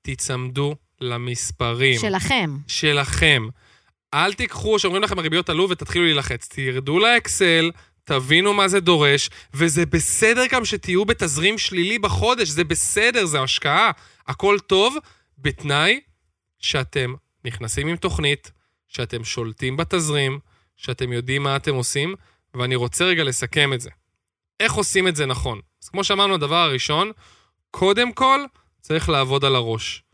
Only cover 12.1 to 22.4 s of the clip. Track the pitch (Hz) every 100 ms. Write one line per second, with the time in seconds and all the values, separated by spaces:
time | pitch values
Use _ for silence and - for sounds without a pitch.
12.1 | 95 208 247 180 147 160 165 - 202 226
13.1 | 240 180 151 131 - 147 151 220 - -
14.1 | _ - 147 196 202 - 190 226 294 -
15.1 | _ _ _ 139 - 147 143 170 262 _
16.1 | _ _ _ _ _ - 143 127 139 127
17.1 | 131 _ _ 120 107 113 - 147 170 185
18.1 | - 147 143 - _ _ _ _ - 120
19.1 | 117 117 - 113 110 131 135 165 180 156
20.1 | 147 135 143 _ _ _ _ - 123 123
21.1 | 120 120 139 143 139 156 135 123 139 160
22.1 | 196 _ _